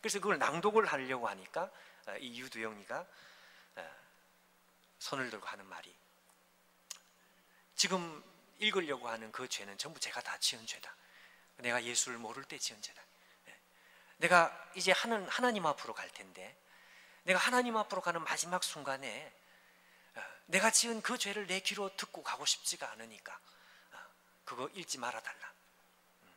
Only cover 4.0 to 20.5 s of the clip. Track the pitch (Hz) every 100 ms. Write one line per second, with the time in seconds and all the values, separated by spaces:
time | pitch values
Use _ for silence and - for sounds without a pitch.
4 | - _ _ _ _ _ _ _ _ _
5 | - 139 127 107 - 101 95 90 - -
6 | _ _ _ _ _ _ _ _ _ -
7 | - _ _ _ _ - _ - 185 185
8 | 170 151 - - - - 214 196 160 131
9 | 120 113 110 107 127 - 101 98 151 160
10 | - 123 - - - 120 113 - - -
11 | - - - - - - 123 120 117 117
12 | - 120 110 131 135 143 - 107 - -
13 | - - - - - - _ - - -
14 | - - 170 175 165 - - 190 180 180
15 | 233 226 180 - 247 214 165 139 - 110
16 | - - 95 90 95 - - - - -
17 | - - 175 185 247 247 247 220 208 190
18 | 175 170 160 - 165 180 - 156 139 135
19 | 135 107 151 - - - - - - -
20 | - 117 - - -